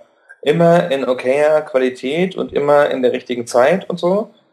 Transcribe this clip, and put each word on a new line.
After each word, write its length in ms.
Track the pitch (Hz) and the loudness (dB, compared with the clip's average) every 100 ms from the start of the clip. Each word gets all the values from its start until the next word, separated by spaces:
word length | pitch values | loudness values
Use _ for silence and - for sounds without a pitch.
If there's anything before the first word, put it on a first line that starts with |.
| _ _ _ - | _ _ _ -6
immer 480 | 135 165 170 170 170 | -2 2 4 4 2
in 160 | 135 123 | -2 -2
okayer 560 | 127 123 139 151 156 | -2 0 0 2 0
Qualität 760 | 151 131 127 127 131 156 185 - | 0 -2 -2 -2 -6 -2 -4 -4
und 160 | 127 | -6
immer 380 | - 143 147 143 | -4 2 2 2
in 120 | 135 | 0
der 100 | 123 | -2
richtigen 340 | 127 - 123 120 | -2 -6 -8 -2
Zeit 420 | 120 131 185 - | 2 2 2 -4
und 100 | 180 | -4
so. 320 | 175 196 226 _ _ | -2 -2 -4 _ _